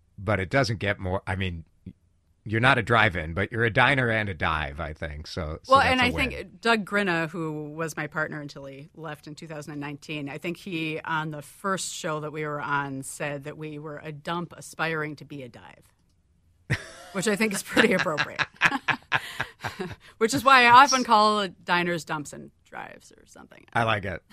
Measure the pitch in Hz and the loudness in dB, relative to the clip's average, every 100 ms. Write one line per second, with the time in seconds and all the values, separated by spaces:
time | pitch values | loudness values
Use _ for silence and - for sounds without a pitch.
0 | _ - 101 98 90 135 117 104 101 101 | _ -8 -2 -2 0 0 0 0 -2 -2
1 | 95 95 - 92 92 85 - _ - - | -2 -4 -2 -4 -4 -6 -12 _ -20 -20
2 | _ _ _ _ 110 110 127 131 95 117 | _ _ _ _ -4 2 4 4 4 4
3 | 107 87 78 85 95 110 117 117 127 139 | 4 2 -4 -4 -2 0 0 4 4 4
4 | 120 110 104 80 92 80 71 71 76 78 | 2 0 -2 -2 -2 0 -4 -6 -8 -8
5 | 78 73 - - 78 80 - 269 247 254 | -10 -10 -10 -6 -6 -8 4 4 6 2
6 | 247 160 262 - 190 180 226 226 175 202 | 0 0 -4 -6 -12 -2 2 2 2 0
7 | 196 170 160 165 160 151 151 151 165 160 | 2 0 -2 -4 -6 -6 -8 -6 -6 -6
8 | 151 165 156 151 147 143 139 135 151 - | -6 -4 -4 -6 -12 -14 -16 -16 -18 -14
9 | 156 151 156 135 160 151 151 147 143 147 | -12 -12 -14 -16 -12 -12 -10 -10 -10 -10
10 | - 151 143 147 180 165 202 165 160 156 | -10 -8 -8 -8 -8 -8 -8 -6 -4 -6
11 | - 160 156 151 - - 196 185 - - | -4 -4 -4 -8 -14 -8 -4 -4 -4 -6
12 | 170 156 151 151 151 147 - 143 139 135 | -6 -4 -6 -6 -6 -4 -2 -2 -2 -6
13 | 135 - 151 143 143 151 156 147 156 147 | -10 -8 -6 -6 -10 -12 -12 -12 -12 -12
14 | 156 147 175 170 170 - - - 160 160 | -12 -10 -6 -6 -6 -12 -14 -4 -2 -2
15 | 151 143 139 143 123 107 90 - _ _ | -4 -8 -14 -14 -14 -16 -20 -20 _ _
16 | _ _ _ _ _ _ - - - - | _ _ _ _ _ _ -4 -4 -4 -18
17 | - 190 214 190 220 190 - - 233 185 | -10 -4 0 2 0 0 0 4 4 4
18 | 180 151 143 - 147 - 165 269 - 151 | 0 -2 -4 -4 -6 0 0 2 -2 -4
19 | - 147 - - - - - - 185 - | -2 -2 -2 -8 -10 -8 -10 -8 -8 -10
20 | - - 220 269 240 262 240 247 277 254 | -18 -2 0 4 8 8 10 10 10 6
21 | 240 220 214 208 190 - - 175 175 170 | 4 6 6 4 0 -4 0 2 2 -2
22 | - 156 143 147 135 _ _ 60 - - | -4 -8 -8 -14 -18 _ _ -14 -14 -18
23 | - - _ - - - _ 117 113 104 | -20 -20 _ -20 -20 -20 _ -2 0 0
24 | 95 87 - | -2 -8 -12